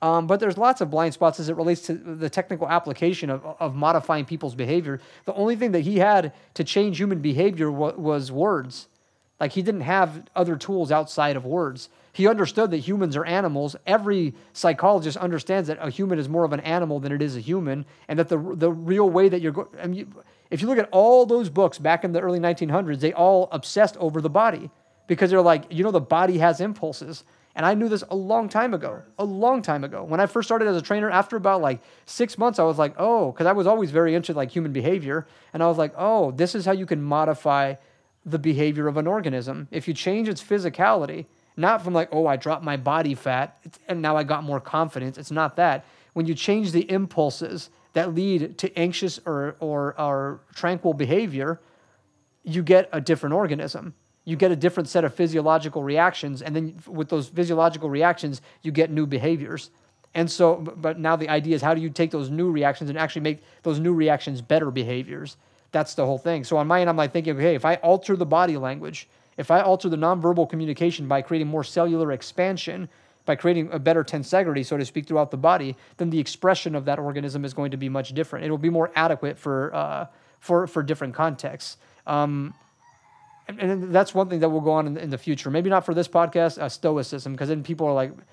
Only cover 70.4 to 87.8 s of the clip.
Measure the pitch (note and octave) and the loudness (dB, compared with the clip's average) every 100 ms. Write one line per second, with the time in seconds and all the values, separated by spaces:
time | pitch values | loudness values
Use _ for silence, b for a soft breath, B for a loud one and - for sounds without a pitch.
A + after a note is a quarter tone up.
70.4 | D#3+ D#3+ D#3 C#3+ E3+ E3+ C3+ C#3 - D#3+ | 0 -2 -4 -2 -2 -2 -2 -2 -2 -4
71.4 | D3+ D#3 C3+ F3 E3+ E3 D3+ B2+ - - | -2 -4 -2 0 0 0 -2 -4 -6 -4
72.4 | F#3+ F#3 E3 F#3 F3 b b b - C#3 | -2 -4 -8 -10 -12 b b b -4 0
73.4 | E3+ E3+ D#3 D#3 C#3+ E3 D3+ D3+ C3 F#3 | 2 0 -2 0 2 2 0 -6 0 0
74.4 | F3 C#3+ B2+ C#3+ C3 D#3 D3 D#3 C#3+ C3+ | 2 -2 -4 -4 -4 -8 -2 0 0 2
75.4 | D#3+ F3+ C3+ B2+ b - E3+ D#3+ C#3 - | 2 2 0 -10 b -6 -2 -2 -2 0
76.4 | F#3 F3+ E3+ D3 C#3 D3 C#3+ C#3+ C#3+ C#3+ | 2 2 0 -4 -2 -4 -4 -6 -6 -6
77.4 | C#3 C3+ C#3+ C3+ C3+ C3+ B2+ C#3 D#3+ D3 | -6 -6 -6 -6 -4 -6 -4 -6 -6 -6
78.4 | D#3 D3+ E3 E3 E3+ D#3+ E3 D3+ C#3+ - | -4 -2 0 2 0 2 0 0 -4 -6
79.4 | C#3+ C3+ C#3+ D#3 D3 C#3+ C3 b b b | -4 -4 -2 -4 -4 -6 -10 b b b
80.4 | - F3 F3+ D#3+ C#3+ D3+ C3 A#2+ D#3+ C#3 | 0 2 2 -2 -4 -4 -6 -2 -2 -4
81.4 | C#3+ D3 - - b b - D3 D3 C#3+ | -10 -10 -14 -18 b b -4 0 0 -2
82.4 | C#3 - _ _ _ _ _ _ _ _ | -6 -12 _ _ _ _ _ _ _ _
83.4 | - G#3+ F#3+ F#3+ F#3 F3+ F#3+ F#3 F#3 E3+ | -18 -4 -2 -2 2 2 4 0 0 0
84.4 | D#3+ D#3 D3+ D#3 D3+ D#3 D#3+ C3+ E3 C#3+ | 0 0 0 0 0 -4 -8 -6 -6 -6
85.4 | C3+ D#3 F#3+ F#3+ F3+ E3+ E3+ E3+ E3+ E3+ | -4 -2 2 0 2 -2 0 2 2 2
86.4 | E3 - C#3+ - E3 D3+ C3 C#3 C3+ C3 | 0 -2 -8 -4 -2 -2 -4 -10 -10 -6
87.4 | D3 D#3 C#3 D#3+ | -4 -4 -6 -2